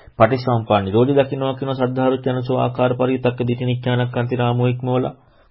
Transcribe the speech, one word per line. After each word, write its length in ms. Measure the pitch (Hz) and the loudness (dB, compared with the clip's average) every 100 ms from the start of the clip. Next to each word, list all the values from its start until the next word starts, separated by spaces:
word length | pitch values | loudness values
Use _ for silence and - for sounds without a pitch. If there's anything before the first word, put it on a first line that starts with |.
| - | -8
පටිසම්පාද 680 | - 113 131 127 120 110 104 | 2 2 2 0 0 2 0
නිරෝධය 300 | 95 107 127 139 | 2 2 4 4
දකිනවා 380 | 135 139 135 | 2 0 -4
කියන 180 | 131 135 | -4 -4
සද්ධා 340 | 131 127 127 131 | -2 -2 0 0
රුචි 180 | 131 131 | 0 -2
අනුසව 260 | 127 127 127 | -4 -2 0
ආකාර 360 | 123 123 127 | 0 0 0
පරිවිතක්ක 460 | 123 127 131 127 123 | 2 0 0 -2 -2
දිට්ඨි 260 | 120 120 127 | -2 -2 -2
නිච්ඡානක්ඛන්ති 720 | 123 127 123 123 123 120 123 | -2 0 0 0 -2 -2 0
රාමෝ 320 | 120 120 123 | 0 2 0
ඉක්මවල. 380 | 123 127 127 135 - _ _ _ | 0 -2 -2 -2 -8 _ _ _